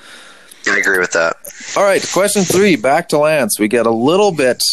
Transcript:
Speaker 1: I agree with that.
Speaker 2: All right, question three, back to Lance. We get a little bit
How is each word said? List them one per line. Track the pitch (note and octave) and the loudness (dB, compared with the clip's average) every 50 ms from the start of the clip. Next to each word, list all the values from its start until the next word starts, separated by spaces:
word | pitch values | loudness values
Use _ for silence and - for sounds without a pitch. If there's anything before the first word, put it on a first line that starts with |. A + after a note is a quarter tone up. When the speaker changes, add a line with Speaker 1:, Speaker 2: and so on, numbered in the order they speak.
| - - - - - - - - - - - - - - | -20 -20 -20 -20 -20 -20 -20 -20 -20 -20 -20 -10 -6 -4
Speaker 1:
I | G2 G2+ | -4 -2
agree | - G2 G2 F#2 | 0 0 0 0
with | F2+ F2 - | -2 -2 -2
that. | F2+ E2 E2 - - - - - - - - - | -2 -2 -2 -2 -6 -12 -18 -20 -18 -16 -8 -2
Speaker 2:
All | - G3 | 0 0
right, | G3+ F#3+ D#3 - - - | 2 2 0 -2 -2 -2
question | F3 G3 G3+ - G#3 F#3 | -2 0 0 0 0 0
three, | - - F3+ G3+ G#3 E3 | 0 2 2 2 2 2
back | A#2+ G#2+ C3 C#3+ E3 E3+ - | 2 0 0 0 0 0 -2
to | D#3+ D3 | 0 0
Lance. | D3 D#3 D#3 D3 B2+ G#2+ - - | 2 2 2 0 0 -2 -2 -2
We | G#2 G#2+ | -2 0
get | A#2+ A#2+ A2 A#2 | 0 0 2 0
a | |
little | A2+ A2+ A#2+ C#3+ E3+ G3 G#3+ G3+ | 0 0 0 2 2 2 2 2
bit | E3+ D3 C3+ B2+ A#2 - - - | 2 0 0 0 0 0 -2 -4